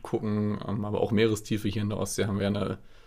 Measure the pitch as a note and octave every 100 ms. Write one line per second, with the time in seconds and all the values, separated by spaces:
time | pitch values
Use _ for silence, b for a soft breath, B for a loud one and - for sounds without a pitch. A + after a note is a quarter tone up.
0 | - A#2+ G#2+ G#2 G#2 G#2 - G2 G#2 G#2
1 | - G#2 A2+ G#2+ - G#2+ G#2 G#2 G#2 G2
2 | G2 - G2 G2 G2 G2+ F#2+ F#2+ b b